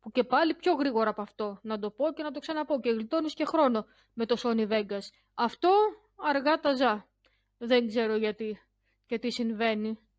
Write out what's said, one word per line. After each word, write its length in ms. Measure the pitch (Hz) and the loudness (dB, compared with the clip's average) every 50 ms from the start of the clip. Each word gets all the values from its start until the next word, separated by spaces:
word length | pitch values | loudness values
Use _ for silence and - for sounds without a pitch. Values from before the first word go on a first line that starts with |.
Που 100 | _ 220 | _ -4
και 140 | - 254 240 | -2 -2 -2
πάλι 300 | 247 - - 330 320 330 | 0 2 2 2 0 -2
πιο 180 | - - 359 | 0 0 0
γρήγορα 380 | 349 262 285 277 240 226 220 214 | 0 2 0 0 0 0 0 0
από 120 | 208 214 | -2 -4
αυτό, 360 | 208 - _ - 220 208 202 - | -10 -12 _ -8 -8 -8 -8 -12
να 160 | _ 220 220 214 | _ -8 -8 -6
το 120 | 202 208 | -6 -8
πω 220 | 208 - 277 320 | -4 -2 -4 -2
και 100 | 311 - | -2 -4
να 80 | 311 302 | -10 -8
το 100 | 262 294 | -10 -10
ξαναπώ, 400 | 285 - 320 302 302 302 311 262 | -8 -6 -4 -6 -2 -2 -2 -2
και 100 | - 247 | 0 -2
γλιτώνεις 440 | 226 220 220 220 - 330 320 311 - | -2 -2 -2 -2 -2 -2 -2 -2 -4
και 100 | - 311 | -4 -4
χρόνο 420 | - - 330 302 262 240 214 208 _ _ _ _ _ | 0 2 2 4 4 2 0 -2 _ _ _ _ _
με 140 | _ - 226 | _ -6 -2
το 100 | 220 240 226 | 0 0 0
Sony 260 | - 240 226 226 220 202 | 0 0 0 0 0 0
Vegas. 320 | 220 220 208 196 202 202 196 - _ _ _ _ _ | 0 -2 -2 -2 -6 -8 -8 -12 _ _ _ _ _
Αυτό 360 | - 240 226 - _ - 349 381 415 427 427 320 - _ _ _ | -2 -2 -2 -2 _ 4 4 6 6 4 2 0 -6 _ _ _
αργά 440 | - - 302 285 277 254 294 320 320 | -6 -2 0 0 2 2 2 2 4
τα 140 | - 294 277 | 2 0 2
ζά. 340 | 254 269 240 214 208 - _ _ _ _ _ _ _ _ _ _ _ | 4 2 2 2 0 -4 _ _ _ _ _ _ _ _ _ _ _
Δεν 280 | 240 233 254 247 240 | 0 2 4 4 4
ξέρω 300 | 226 208 240 226 220 220 | 2 0 0 0 0 0
γιατί 440 | 220 220 214 208 - 220 214 214 - _ _ _ _ _ _ _ _ _ | 0 0 -2 -2 -4 -6 -8 -8 -10 _ _ _ _ _ _ _ _ _
και 120 | _ 240 226 | _ -6 -4
τι 120 | - 240 | -4 -4
συμβαίνει. 680 | 226 - 240 226 226 202 233 226 220 214 214 220 220 - _ _ _ | -4 -2 -2 -2 -2 0 0 0 0 0 -2 -4 -6 -8 _ _ _